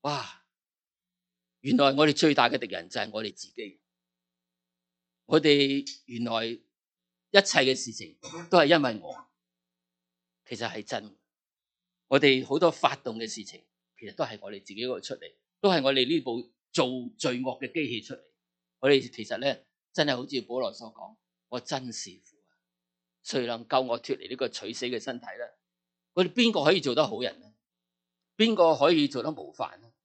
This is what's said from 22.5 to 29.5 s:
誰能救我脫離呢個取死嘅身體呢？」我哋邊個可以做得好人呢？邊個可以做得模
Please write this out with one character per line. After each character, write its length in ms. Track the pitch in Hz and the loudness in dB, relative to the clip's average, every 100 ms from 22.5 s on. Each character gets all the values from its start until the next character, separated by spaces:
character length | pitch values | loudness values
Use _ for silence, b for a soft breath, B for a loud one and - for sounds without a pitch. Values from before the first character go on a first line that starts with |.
| _ _ _ _ _ _ _ | _ _ _ _ _ _ _
誰 160 | - 143 120 | -6 -4 -4
能 200 | 117 113 | -8 -2
救 120 | 131 | 0
我 200 | 127 - | 0 -4
脫 160 | - - | -4 -8
離 120 | 95 | -8
呢 60 | 127 | -6
個 120 | 120 | -6
取 240 | - 104 | -6 -12
死 140 | 117 123 | -8 -6
嘅 120 | 120 | -6
身 200 | 135 123 | -6 -10
體 80 | 104 | -12
呢？」 180 | 98 117 _ _ _ _ _ _ | -14 -14 _ _ _ _ _ _
我 100 | - | 0
哋 80 | 175 | 0
邊 180 | - 233 | 4 2
個 120 | 196 | 4
可 80 | 147 | 4
以 80 | 185 | 2
做 140 | 139 | 2
得 120 | 123 135 | 0 0
好 140 | 110 | -2
人 180 | 123 - | -6 -8
呢？ 120 | - _ _ _ _ _ _ _ _ - | -20 _ _ _ _ _ _ _ _ 0
邊 180 | 226 | 2
個 200 | 208 165 | 6 4
可 180 | 143 147 | 6 4
以 140 | 165 143 | 4 2
做 140 | 123 | -2
得 80 | 127 | -6
模 220 | 151 78 | -8 -16